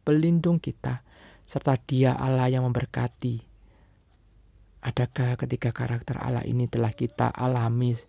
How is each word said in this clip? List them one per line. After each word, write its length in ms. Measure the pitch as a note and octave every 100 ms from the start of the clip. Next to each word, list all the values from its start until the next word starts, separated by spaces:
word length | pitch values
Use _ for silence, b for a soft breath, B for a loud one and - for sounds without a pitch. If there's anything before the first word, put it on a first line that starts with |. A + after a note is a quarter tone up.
| -
pelindung 560 | D3+ E3 E3+ E3+ E3+
kita, 400 | - - B2+ B2 _ B B B B
serta 320 | - - C3 -
Dia 240 | B2+ C3
Allah 320 | C3 C3 B2+ B2+
yang 140 | C3
memberkati. 800 | B2+ B2 B2+ - A#2+ - B2+ A2+ - - b b b b _ _ _ _ _ _ _ - A#2+
Adakah 480 | A#2+ A#2+ - B2
ketiga 400 | B2 A#2+ B2 A#2+
karakter 480 | - B2 A#2 - B2+
Allah 240 | B2+ B2 -
ini 240 | A#2+ A#2+
telah 240 | A#2+ A2+
kita 400 | - B2 - A#2+
alami 640 | - B2+ B2 A#2 A#2+ B2 A#2